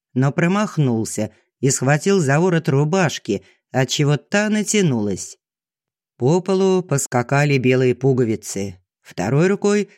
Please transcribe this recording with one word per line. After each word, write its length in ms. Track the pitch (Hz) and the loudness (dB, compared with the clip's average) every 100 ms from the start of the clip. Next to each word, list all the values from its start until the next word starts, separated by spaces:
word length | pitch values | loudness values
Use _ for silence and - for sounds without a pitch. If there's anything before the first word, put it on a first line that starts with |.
| _ | _
но 180 | 123 135 | -2 0
промахнулся 960 | - 175 196 214 - 139 113 110 - 107 - _ _ | 0 0 0 -2 0 0 0 -4 -6 -8 -8 _ _
и 100 | 131 | -2
схватил 500 | - 127 147 196 196 | 0 0 0 2 0
за 200 | 143 143 | 2 2
ворот 280 | 180 170 - | 2 0 0
рубашки, 720 | 135 151 190 170 - - 98 - _ _ | 0 0 0 0 -2 -4 -6 -6 _ _
отчего 460 | 123 131 - 143 147 | -4 -2 0 0 0
та 320 | - 208 214 | -2 -2 0
натянулась. 920 | 214 208 214 180 120 104 90 - - _ _ _ _ _ _ _ - | 0 0 0 2 0 -2 -6 -10 -18 _ _ _ _ _ _ _ -4
По 220 | 123 175 | 0 0
полу 420 | 180 190 190 185 | 0 0 2 0
поскакали 760 | 180 139 - 123 120 139 147 139 | 0 -4 -2 -2 0 0 2 2
белые 380 | 127 127 127 123 | 2 2 2 2
пуговицы. 840 | 135 127 117 107 - - 98 92 _ _ | 0 2 0 -2 -6 -8 -8 -10 _ _
Второй 480 | - - 92 139 180 | -16 -8 -2 0 2
рукой 420 | 196 202 208 196 | 0 0 0 -2